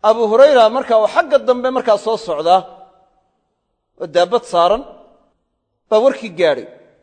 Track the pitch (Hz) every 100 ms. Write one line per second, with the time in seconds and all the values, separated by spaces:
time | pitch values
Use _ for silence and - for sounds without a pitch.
0 | 214 226 220 226 285 262 220 247 - 226
1 | - 311 320 277 220 247 254 262 233 208
2 | 220 220 - 151 160 185 180 - - _
3 | _ _ _ _ _ _ _ _ _ _
4 | 170 160 175 233 - 180 175 220 - -
5 | _ _ _ _ _ _ _ _ _ 214
6 | 262 - 226 165 165 127 101 - _ _